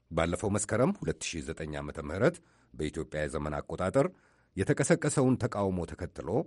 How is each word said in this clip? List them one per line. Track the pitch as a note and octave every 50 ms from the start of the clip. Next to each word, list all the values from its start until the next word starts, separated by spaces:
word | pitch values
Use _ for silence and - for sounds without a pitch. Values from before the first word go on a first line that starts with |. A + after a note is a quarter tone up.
| _ -
ባለፈው | D#2+ E2 E2 E2+ F2 - - G2+
መስከረም | G2+ G#2 - - A2 G#2+ B2+ F3+ G3+
ሁለት | - D#3 E2 - - -
ሺህ | - - D#2+ C2
ዘጠኝ | D2+ D#2+ - E2+ D2+ D2+
ዓመተ | C#2+ D2 D2 C#2+ D#2 D2
ምህረት | D2 D#2+ G2 A#2+ F3 - - - _ _ _ _ _ -
በኢትዮጵያ | - D#2 D2+ - D#2+ D2 - - D2+
የዘመን | D2+ C#2+ C#2+ D2+ D2 D2+ D2
አቆጣጠር | C#2+ - - E2 D#2 F2+ F#2+ F#2+ C3+ C#3+ F#3 - - _ _ _ _ _ _ _
የተቀሰቀሰውን | F2+ F#2+ - C#3+ - C3+ - E3+ - - D3+ - D3+ C3 C3 B2+
ተቃውሞ | - B2+ A#2+ - G#2 G2+ G2 F#2 F2+ E2
ተከትሎ | - - - F#2 D#2+ - C#2+ C2 D2+ G#2 C#3+ E3